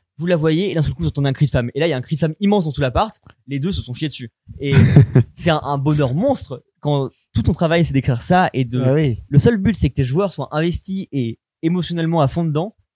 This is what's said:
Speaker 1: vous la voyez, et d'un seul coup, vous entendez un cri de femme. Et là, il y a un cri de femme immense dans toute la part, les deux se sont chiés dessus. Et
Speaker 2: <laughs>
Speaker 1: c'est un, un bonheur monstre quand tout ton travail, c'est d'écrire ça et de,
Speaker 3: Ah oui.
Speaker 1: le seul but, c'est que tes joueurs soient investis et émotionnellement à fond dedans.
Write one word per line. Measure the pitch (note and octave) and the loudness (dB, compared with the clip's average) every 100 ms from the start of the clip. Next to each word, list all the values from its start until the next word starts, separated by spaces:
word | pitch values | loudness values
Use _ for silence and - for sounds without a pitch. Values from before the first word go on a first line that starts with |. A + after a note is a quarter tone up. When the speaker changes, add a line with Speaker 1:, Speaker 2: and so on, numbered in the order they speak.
| _ - | _ -8
Speaker 1:
vous | E3+ | -2
la | F3 | 0
voyez, | D#3+ D#3 G3 | 0 0 0
et | |
d'un | D#3+ | -2
seul | C#3 | -2
coup, | - | -2
vous | E3 | -4
entendez | D3 C#3 | -2 -2
un | |
cri | C3 C#3+ | 0 0
de | |
femme. | C#3 A#2+ C3 | 0 -2 -2
Et | |
là, | E3 | -2
il | |
y | |
a | C3 | -2
un | |
cri | A#2+ D#3 | -4 -2
de | |
femme | D#3+ D#3+ | -2 -2
immense | G3+ G#3 D#3+ | 0 0 0
dans | |
toute | C#3 | -2
la | C3+ | -2
part, | B2 G#3+ - - _ - | -2 -4 -6 -20 _ -10
les | C#3 | -6
deux | D#3+ | -4
se | D#3+ | -6
sont | C3 | -8
chiés | B2 D3+ | -8 -8
dessus. | - A#2+ _ - - | -8 -16 _ -20 -8
Et | C#3+ | 0
Speaker 2:
<laughs> | C#3+ - D3+ A#2+ C3 - - | 4 6 6 6 4 0 0
Speaker 1:
c'est | E3+ | -2
un, | D#3 | 0
un | C3+ C#3 | -2 -2
bonheur | C3+ D3+ C3+ | 0 0 0
monstre | C#3 C4 C4+ - C3 - _ | 0 0 0 -4 -12 -16 _
quand | D3 C#3+ C3 - _ | -2 -2 -2 -8 _
tout | - | -4
ton | G#2+ | 0
travail, | F#3 E3 E3+ D3 | 0 2 2 2
c'est | |
d'écrire | C#3 - A#2+ | 2 0 0
ça | - F3+ F3+ | 2 2 2
et | B2+ B2 | 0 -2
de, | B2 | 0
Speaker 3:
Ah | B2+ C#3+ | 2 2
oui. | D3+ A2 - | 2 -2 2
Speaker 1:
le | C#3+ | 4
seul | A#3+ A3+ | 4 4
but, | G3 F#3+ | 0 0
c'est | C#3+ | -2
que | - | 0
tes | |
joueurs | B2+ D3 G3 | -2 0 -2
soient | - B2+ | -4 -6
investis | D3+ E3 D#3 - F#3+ F#3 | -2 -2 -2 -6 -8 -6
et | C#3 A#2 A2+ _ _ | -4 -4 -6 _ _
émotionnellement | E3 F3+ D#3+ E3+ D#3+ E3 | -2 0 -2 -2 0 2
à | C#3 | 2
fond | - | 0
dedans. | E3 D3 F#3+ - _ | -2 -2 -4 -8 _